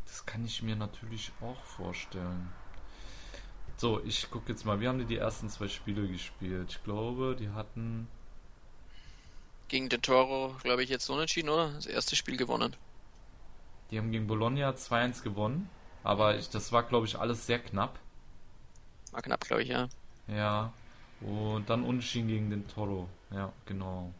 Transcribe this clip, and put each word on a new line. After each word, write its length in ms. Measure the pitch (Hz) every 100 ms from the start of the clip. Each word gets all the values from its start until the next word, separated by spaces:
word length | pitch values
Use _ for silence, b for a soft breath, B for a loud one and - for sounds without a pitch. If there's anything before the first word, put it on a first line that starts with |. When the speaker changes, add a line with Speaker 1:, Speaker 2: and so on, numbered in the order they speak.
Speaker 1:
Das 220 | - - -
kann 180 | 107
ich 180 | 117 -
mir 140 | 110 107
natürlich 560 | 104 - 110 113 - -
auch 240 | 113 127
vorstellen. 880 | - - 90 90 - 95 90 90 90 - - - B B B B B B B B - -
So, 260 | 120 107
ich 240 | 98 - -
guck 180 | 117 -
jetzt 140 | 113 107
mal, 140 | 101
wie 60 | 120
haben 120 | 127
die 60 | 117
die 120 | 113
ersten 320 | 104 113 110
zwei 180 | - 101
Spiele 400 | - - 101 101
gespielt? 600 | 90 - - 95 92 90
Ich 120 | -
glaube, 520 | - 104 113 123 131 123
die 100 | 107
hatten 580 | 104 107 - 113 113 113 - - - - - - - - B B B B B B - -
Speaker 2:
Gegen 180 | 135 131
den 140 | 123
Toro, 560 | - 131 131 135 135 131
glaube 220 | 123 123
ich, 60 | 127
jetzt 200 | 131 -
unentschieden, 380 | 139 156 - 156
oder? 220 | 156 165
Das 140 | 147 -
erste 320 | - - -
Spiel 180 | - 127
gewonnen. 400 | 123 120 117 131 - - - - - - - - - - -
Speaker 1:
Die 60 | 110
haben 160 | 110
gegen 120 | 110 107
Bologna 480 | 110 113 135 139 135
zwei 240 | - 120
eins 200 | 123 123
gewonnen, 480 | 117 101 107 143 196 - - -
aber 360 | 107 104 107 107
Speaker 2:
Mhm. 20 |
Speaker 1:
ich, 100 | -
das 220 | 110 -
war, 120 | 117
glaube 240 | 117 120 113
ich, 120 | 113
alles 260 | 113 117 -
sehr 140 | 120
knapp. 400 | - 98 123 - - - - - - - - - - - -
Speaker 2:
War 100 | -
knapp, 200 | 123 123 -
glaub 140 | 120
ich, 80 | 123
ja. 180 | 123 127 - - - -
Speaker 1:
Ja, 460 | 104 104 104 110 - B B B -
und 500 | 104 104 107 107 104
dann 140 | 117
unentschieden 440 | 120 123 120 120 113
gegen 200 | 110 107
den 180 | 104 101
Toro. 420 | - 104 98 90 92 -
Ja, 200 | 98 98 - -
genau. 480 | 98 92 92 90